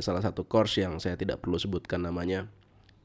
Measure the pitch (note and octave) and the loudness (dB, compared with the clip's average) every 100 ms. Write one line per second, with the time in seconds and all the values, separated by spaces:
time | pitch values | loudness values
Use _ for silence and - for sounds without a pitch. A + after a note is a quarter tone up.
0 | F2+ F2+ G2+ - - A2+ G#2+ - F#2+ E2 | 0 0 0 -2 2 4 4 2 0 -2
1 | F#2 F2+ G2 - - F2 G2+ F2+ - F2 | -4 -2 -2 -2 0 0 0 -2 -2 -2
2 | F2 F2 F2 F#2+ G#2 - - - - - | -2 -2 0 -2 -4 -14 -20 -20 -20 -20